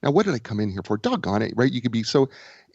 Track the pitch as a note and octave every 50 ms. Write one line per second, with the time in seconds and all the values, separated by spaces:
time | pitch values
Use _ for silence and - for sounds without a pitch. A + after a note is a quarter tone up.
0 | - - C#3+ F3+ A3 G3+ D#3 A#2 - - A2 G#2 G#2+ G#2 F#2 G2 F2 - G#2+ G#2+
1 | - B3 B3+ G3+ - - G2 G#2 A2 - - A2 B2 C3+ B2+ B2 A#2+ B2 A2+ A#2
2 | A2 - - D3 C3+ C3+ - - - - - - _ _